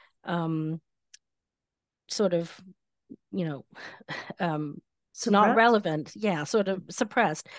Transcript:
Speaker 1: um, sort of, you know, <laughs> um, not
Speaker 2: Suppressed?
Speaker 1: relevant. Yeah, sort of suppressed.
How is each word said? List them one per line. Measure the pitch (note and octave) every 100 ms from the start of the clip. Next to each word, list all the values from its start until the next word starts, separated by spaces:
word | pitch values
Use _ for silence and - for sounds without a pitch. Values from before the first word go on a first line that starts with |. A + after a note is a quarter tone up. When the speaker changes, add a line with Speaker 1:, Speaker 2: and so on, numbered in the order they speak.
| _ _
Speaker 1:
um, | - E3+ E3 D#3+ D#3 D#3+ _ _ _ - _ _ _ _ _ _ _ _ -
sort | - G3
of, | E3+ E3+ - F#3 - _ _ _ - _
you | G3
know, | E3 C#3 - - - - -
<laughs> | - - -
um, | F3 D3+ D3+ - _ _ _ - A#3
not | G3+
Speaker 2:
Suppressed? | G#3 A#3
Speaker 1:
relevant. | A#3 A3 F#3+ D#3 -
Yeah, | G#3 G#3+ E3
sort | D3 A3 G3
of | F#3+ -
suppressed. | - A#3 - G3 D#3+ -